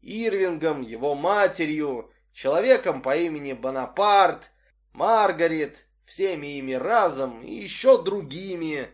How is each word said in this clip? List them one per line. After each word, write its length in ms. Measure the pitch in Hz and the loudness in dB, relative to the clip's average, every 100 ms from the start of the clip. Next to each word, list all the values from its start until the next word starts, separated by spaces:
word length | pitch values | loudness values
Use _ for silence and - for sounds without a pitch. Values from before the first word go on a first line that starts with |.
Ирвингом, 800 | - 214 226 196 185 160 160 143 | -12 -4 -2 0 0 0 -2 -2
его 320 | 117 113 139 | -8 -6 -4
матерью, 960 | 143 165 208 190 190 156 151 147 123 - _ _ | -2 0 2 2 0 -4 -2 -4 -6 -10 _ _
человеком 720 | - 135 156 233 254 185 143 | -6 0 0 4 4 4 -4
по 160 | 131 147 | -2 0
имени 340 | 170 151 143 | 0 -4 -8
Бонапарт, 960 | 123 127 135 123 - 208 202 175 - - _ _ _ _ | -8 -6 -6 -6 0 4 6 6 2 -12 _ _ _ _
Маргарет, 920 | - 175 226 202 165 165 160 147 - _ _ _ | -2 2 4 4 2 0 0 -4 -8 _ _ _
всеми 520 | - 196 165 143 143 | -4 -4 -2 -8 -8
ими 120 | 131 | -6
разом 720 | 131 147 233 190 135 131 113 | -4 2 2 2 0 -6 -8
и 120 | - | -14
еще 480 | 160 196 - 254 247 | -12 -10 0 6 6
другими. 840 | 165 202 151 147 196 175 160 147 120 | 4 -4 -8 -12 -8 -6 -6 -6 -8